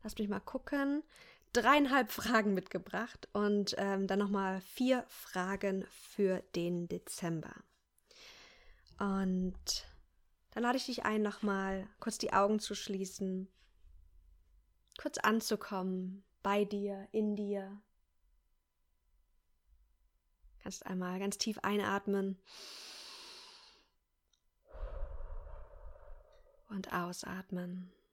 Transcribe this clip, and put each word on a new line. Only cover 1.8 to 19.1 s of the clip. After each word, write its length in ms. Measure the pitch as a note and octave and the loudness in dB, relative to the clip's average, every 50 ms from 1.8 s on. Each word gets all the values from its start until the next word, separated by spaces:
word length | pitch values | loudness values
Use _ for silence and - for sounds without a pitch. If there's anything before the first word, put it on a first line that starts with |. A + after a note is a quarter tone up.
| C#4+ C4 C4 C#4 B3 - | 8 8 6 4 4 4
Fragen 420 | - - - A3 B3 A3 G#3 G#3 G3 | -2 -4 0 4 4 6 6 6 2
mitgebracht 760 | F#3 - - - F#3 F3+ - - F#3 A3+ - - - - - | 2 0 -2 -6 -6 -4 -2 -4 -4 -4 -4 -8 -16 -16 -4
und, 440 | _ G#3 G#3 G#3 G#3 G#3 G3+ G3 - | _ 2 4 4 4 4 2 2 0
ähm, 300 | - G3 G3 G3 F#3+ G3 | 0 0 2 2 2 2
dann 120 | F#3+ G3 G3 | 2 4 2
nochmal 400 | G3+ G3 G3+ G3 G3 F#3+ F#3+ F#3+ | 4 4 2 2 2 0 -2 -4
vier 460 | F#3 - - - B3+ B3+ C4 B3 A#3+ | -6 -10 -2 2 4 4 4 4 2
Fragen 800 | - - - - - - F#3 F3+ F#3 G3 G3 - G3 F#3+ F#3+ F#3+ - | -4 -14 -16 -14 -6 -4 -2 0 0 -2 0 0 0 0 0 -2 -6
für 540 | - - - - - - G3+ F#3 F#3 - - - - | -12 -20 -20 -12 0 2 4 4 4 2 -2 -4 -4
den 360 | F3 E3+ F3 F3 F3 F3 F3 | -2 0 0 0 0 -2 -4
Dezember. 680 | F3+ F3+ - - - - - E3+ E3 D#3+ D3+ - - - - _ _ _ _ _ _ _ _ _ - - - - - - - - - - - - - _ _ - - - | -6 -8 -6 -8 -8 -4 -2 -2 -2 -2 -4 -8 -12 -16 -20 _ _ _ _ _ _ _ _ _ -20 -20 -20 -20 -20 -20 -20 -20 -20 -20 -20 -20 -20 _ _ -20 -6 -2
Und 880 | G3+ G3+ G3 F#3+ F#3+ F#3 F#3 F#3 F#3 F#3 F#3 - - - - - - - - - - _ _ _ _ _ _ _ _ _ | 0 0 2 2 2 2 2 2 2 0 -2 -4 -4 -4 -4 -4 -4 -10 -20 -20 -20 _ _ _ _ _ _ _ _ _
dann 120 | - - A#3+ | -4 0 2
lade 140 | A#3+ B3 | 2 2
ich 100 | C4+ - | 2 0
dich 180 | - A#3+ - - | -4 -6 -2 0
ein, 160 | G#3 G#3+ G#3+ | 2 2 4
nochmal 680 | G#3+ G#3 G3+ - - G#3 G3 G3 G3 F#3+ F#3+ F#3+ F#3+ - - _ | 2 2 0 0 0 0 2 2 0 -2 -2 -4 -6 -10 -14 _
kurz 160 | - A#3 - | -6 -6 -2
die 160 | - - - - | -2 -2 2 6
Augen 260 | G3 G3+ G3+ G#3+ G#3+ | 6 6 6 4 2
zu 160 | - - G3+ | 0 -2 -6
schließen, 720 | - - - G3+ F#3+ F#3+ F#3 - - G3 F#3+ F#3 F#3 F#3+ F#3+ _ _ - _ _ _ - - - - - - _ - _ - - - _ _ _ - _ _ _ _ _ _ - - | -6 -4 -4 -4 -4 -4 -6 -4 -4 -4 -2 -2 -4 -6 -8 _ _ -20 _ _ _ -20 -20 -20 -20 -20 -20 _ -20 _ -20 -20 -20 _ _ _ -20 _ _ _ _ _ _ -18 -8
kurz 200 | - D4+ - - | -8 -6 -4 2
anzukommen, 1040 | - - A3+ A3+ - - A3+ G3+ - - G#3 F#3+ F#3 F#3+ F#3 F#3 F#3 F#3 F#3 G3 - _ _ _ | 4 4 4 4 2 0 -2 -2 -2 -4 -4 -2 -2 -2 -2 -2 -4 -6 -8 -12 -16 _ _ _
bei 240 | _ G3 G3+ G#3 G#3 | _ 2 4 4 4
dir, 420 | G3+ G#3 G3+ G3+ G3+ G3+ G3 G3 - | 2 0 -2 -2 -2 -4 -6 -8 -2
in 240 | - A3 G#3+ G#3 G#3 | 0 2 2 2 2
dir. 440 | G3+ G#3 G3+ G3+ G3+ F#3+ G3 G3+ G3+ _ _ _ _ _ _ _ _ _ _ _ _ _ _ _ _ _ _ _ _ _ _ _ _ _ _ | 0 0 -2 -2 -4 -4 -8 -12 -16 _ _ _ _ _ _ _ _ _ _ _ _ _ _ _ _ _ _ _ _ _ _ _ _ _ _